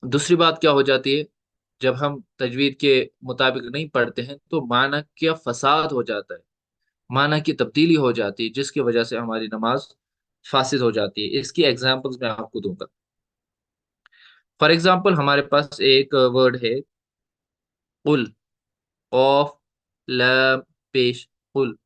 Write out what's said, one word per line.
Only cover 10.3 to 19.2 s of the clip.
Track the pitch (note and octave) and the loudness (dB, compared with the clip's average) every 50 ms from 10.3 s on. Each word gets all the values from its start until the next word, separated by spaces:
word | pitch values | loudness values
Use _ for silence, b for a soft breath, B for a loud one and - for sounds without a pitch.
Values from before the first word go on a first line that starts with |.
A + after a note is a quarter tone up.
| _ _ _ - | _ _ _ -2
فاسد | - C#3 B2+ - - C#3 | 0 0 0 0 -2 0
ہو | B2+ A#2 | 0 0
جاتی | G#2 A2 G#2 G2 - - | 0 0 -4 -4 -4 -6
ہے۔ | G#2 - - C#3 | -8 -4 -4 -6
اس | C3 - | -6 -6
کی | - - E3 | -2 0 2
ایگزامپلز | C#3+ B2 B2+ B2+ C3 C3 C3 C3 C3+ B2+ B2 | 2 2 0 0 -2 -2 -2 -4 -8 -8 -6
میں | B2+ A#2 | -6 -6
آپ | A2 - F2+ - | -6 -6 -10 -10
کو | _ A2+ | _ -8
دوں | G2 G2+ F2+ F#2+ | -8 -8 -8 -8
گا۔ | - - _ _ _ _ _ _ _ _ _ _ _ _ _ _ _ _ _ _ _ _ _ _ _ b b b b b b b b b _ _ - | -12 -16 _ _ _ _ _ _ _ _ _ _ _ _ _ _ _ _ _ _ _ _ _ _ _ b b b b b b b b b _ _ 2
For | D3+ E3+ | 4 4
example | E3 E3 F#3 F#3 F3+ F#3 G3+ F#3 D#3 | 4 4 2 2 4 4 2 2 2
ہمارے | C#3+ C#3 C#3 C#3+ | 2 2 2 2
پاس | C#3 - - C#3+ C#3+ - - - | 0 2 0 0 0 0 -6 -2
ایک | G2 C3+ C3+ C3 C#3 C3+ D3 | 2 4 4 4 2 2 2
ورڈ | C3+ B2+ B2+ B2 C3 C3 B2+ B2+ B2+ | 2 2 4 4 4 4 4 2 0
ہے | A#2+ A2+ A#2 C3+ C#3 _ _ _ _ _ _ _ _ _ _ _ _ _ _ _ _ _ _ _ _ _ _ _ _ | -4 -4 -4 -4 -6 _ _ _ _ _ _ _ _ _ _ _ _ _ _ _ _ _ _ _ _ _ _ _ _
قل، | D3 D3+ C#3 A#2 G#2 - _ _ _ _ _ _ _ _ _ _ _ _ _ _ _ | 0 0 0 0 -4 -10 _ _ _ _ _ _ _ _ _ _ _ _ _ _ _
قاف | - B2+ | 0 2